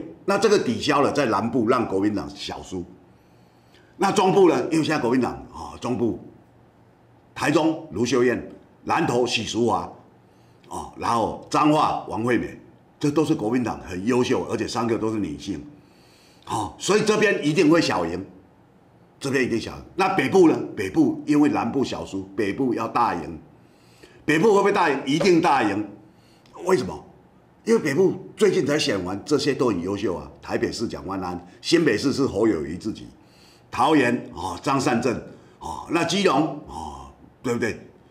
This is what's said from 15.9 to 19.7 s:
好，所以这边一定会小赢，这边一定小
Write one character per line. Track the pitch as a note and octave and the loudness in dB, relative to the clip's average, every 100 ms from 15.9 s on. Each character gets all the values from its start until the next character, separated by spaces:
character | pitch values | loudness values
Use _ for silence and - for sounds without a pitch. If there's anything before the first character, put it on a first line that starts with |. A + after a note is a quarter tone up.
| _ _ _ _ _ - | _ _ _ _ _ -8
好， | - - - | -6 -6 -6
所 | - G#3 | 0 2
以 | |
这 | F3+ G#3+ | 2 2
边 | G3+ F#3 | 2 2
一 | C#3+ | 0
定 | D#3 D3+ | 2 4
会 | E3 | 4
小 | D3+ F#2+ E2+ | 2 -2 -4
赢， | F2 F#2+ - - _ _ _ _ _ _ _ | -6 -10 -16 -20 _ _ _ _ _ _ _
这 | C3+ | -4
边 | C3+ | 0
一 | A#2+ | 0
定 | A2+ | -2
小 | - | -4